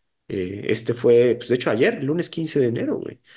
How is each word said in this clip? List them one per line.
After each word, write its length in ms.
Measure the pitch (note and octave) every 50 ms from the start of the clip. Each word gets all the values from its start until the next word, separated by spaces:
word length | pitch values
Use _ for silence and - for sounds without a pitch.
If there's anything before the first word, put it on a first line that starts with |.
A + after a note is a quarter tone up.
| _ _ _ _ _ -
Eh, 360 | - G2 F2+ F2+ G2 G2+ - -
este 240 | A2 A2+ - - A#2
fue, 400 | - - A#2+ A#2+ A#2+ A#2+ B2 A2+ A#2+
pues 120 | - -
de 60 | A#2+
hecho 140 | B2+ - -
ayer, 320 | A2 A2 C#3 G#3+ A#3 F#3 C#3
lunes 260 | C3 D#3 F3 E3 -
quince 300 | - E3+ D#3+ D#3 - D3+
de 80 | C3 A#2+
enero, 300 | A2+ C#3 A3+ D4+ C#4 -
güey. 240 | - - - - _ _ -